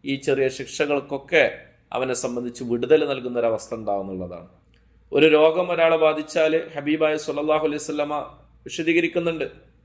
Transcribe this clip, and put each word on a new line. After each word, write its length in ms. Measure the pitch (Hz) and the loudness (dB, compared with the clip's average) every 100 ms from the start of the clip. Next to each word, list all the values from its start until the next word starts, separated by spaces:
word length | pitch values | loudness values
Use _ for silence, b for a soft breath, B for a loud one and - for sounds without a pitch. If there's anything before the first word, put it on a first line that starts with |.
| 139 | -6
ഈ 100 | 135 | -4
ചെറിയ 320 | 147 135 131 | 0 0 0
ശിക്ഷകൾക്കൊക്കെ 960 | 131 131 - 147 143 131 139 - 165 127 - - _ _ | -2 -12 -4 -2 -2 -4 -10 0 4 4 0 -20 _ _
അവനെ 220 | 120 131 | -6 -4
സംബന്ധിച്ച് 500 | 123 131 120 123 120 | -2 -4 -6 -8 -10
വിടുതൽ 380 | 123 120 123 151 147 | -4 -2 4 4 4
നൽകുന്ന 320 | 131 123 123 | -4 -4 -2
ഒരവസ്ഥ 340 | 117 110 - 113 | 0 -2 -6 -8
ഉണ്ടാവുന്നുള്ളതാണ്. 760 | 107 101 98 92 87 87 85 _ _ _ _ _ _ | -4 -4 -4 -8 -10 -12 -16 _ _ _ _ _ _
ഒരു 140 | 143 156 | 4 6
രോഗം 420 | 151 156 165 175 | 6 6 4 -2
ഒരാളെ 260 | 165 165 160 | 2 4 6
ബാധിച്ചാൽ 560 | 156 151 151 170 156 160 - | 4 2 -4 0 2 2 -2
ഹബീബായ 460 | 147 143 156 156 151 | -8 -2 0 2 0
സല്ലല്ലാഹു 480 | 151 143 151 156 156 | -4 -4 0 2 0
അലൈഹി 160 | 147 | -2
വസല്ലമ 320 | 151 147 147 147 - - _ _ - | -6 -4 -4 -4 -8 -16 _ _ -14
വിശദീകരിക്കുന്നുണ്ട്. 1080 | - 160 165 170 175 170 160 143 - _ _ | -4 0 2 0 -2 -4 -4 -8 -10 _ _